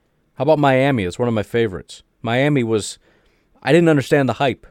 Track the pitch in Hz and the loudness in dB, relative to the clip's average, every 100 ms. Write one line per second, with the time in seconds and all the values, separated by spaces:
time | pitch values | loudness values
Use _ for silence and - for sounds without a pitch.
0 | _ _ _ - 135 156 139 131 139 127 | _ _ _ -6 0 2 4 2 2 0
1 | 90 - 120 110 98 117 113 90 - - | -4 -4 -2 -2 -2 -2 -2 -4 -14 -20
2 | _ _ 113 120 143 147 113 110 - - | _ _ -4 -2 0 0 0 -2 -4 -12
3 | _ _ _ _ _ _ - 160 165 151 | _ _ _ _ _ _ 0 2 4 2
4 | 123 147 131 113 143 110 - | 2 0 0 -2 -4 -4 -12